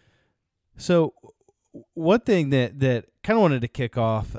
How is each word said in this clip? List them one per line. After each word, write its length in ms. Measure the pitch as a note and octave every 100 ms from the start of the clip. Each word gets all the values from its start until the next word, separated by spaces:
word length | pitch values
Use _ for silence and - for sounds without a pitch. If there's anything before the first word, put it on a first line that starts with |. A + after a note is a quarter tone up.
| _ _ _ _ _ _ _ -
So 380 | - F3 D3+ - - _ _ _ _
w-, 120 | - -
one 260 | - D#3+ A3+
thing 300 | - F#3+ C#3+
that, 280 | C3+ B2 C#3+
that 260 | C3+ A#2+ - _
kinda 180 | - A3+
wanted 220 | F#3 C3
to 60 | A#2
kick 280 | - A#2+ B2+
off, 400 | A2+ A2 A2+